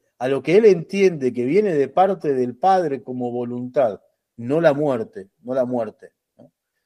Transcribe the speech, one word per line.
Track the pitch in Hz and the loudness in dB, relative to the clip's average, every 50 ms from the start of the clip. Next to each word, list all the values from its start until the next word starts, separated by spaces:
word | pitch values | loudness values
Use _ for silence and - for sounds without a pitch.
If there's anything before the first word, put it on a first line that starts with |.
| _ _ _ - | _ _ _ -6
a | 120 131 | -4 -2
lo | 139 135 135 | -2 -2 0
que | 151 170 | 2 4
él | 208 233 | 6 6
entiende | 214 190 170 160 - - 196 196 190 170 147 131 127 113 | 6 6 4 0 -4 -2 2 2 2 2 0 -2 -2 -2
que | 123 120 | -2 -2
viene | 131 156 202 214 202 160 | 0 0 0 0 2 0
de | 143 135 131 | 0 -2 0
parte | - 180 190 196 190 165 - 151 139 | 2 2 2 2 0 -2 -2 -2 -2
del | 127 127 123 123 | 0 -2 -2 -4
Padre | - - 190 190 185 175 151 139 127 107 | -2 0 2 2 2 0 -2 -4 -6 -8
como | - 127 127 123 120 | -10 -8 -6 -6 -6
voluntad, | 120 123 123 120 123 123 123 127 127 147 131 110 95 - _ _ _ _ _ _ _ - | -6 -6 -6 -6 -8 -8 -10 -6 -2 0 0 0 -2 -6 _ _ _ _ _ _ _ -12
no | 117 120 143 165 | -6 -4 0 2
la | 170 156 139 | 2 2 2
muerte, | 143 151 147 131 113 110 107 - 101 95 - _ _ - | 2 0 -2 -2 -2 -4 -8 -12 -16 -18 -18 _ _ -12
no | 120 131 | -6 -4
la | 135 123 | -4 -2
muerte, | 123 127 123 113 107 - _ 92 82 _ _ _ _ _ | -2 -2 -4 -6 -6 -10 _ -20 -20 _ _ _ _ _
¿no? | _ - _ _ _ _ _ _ _ _ | _ -20 _ _ _ _ _ _ _ _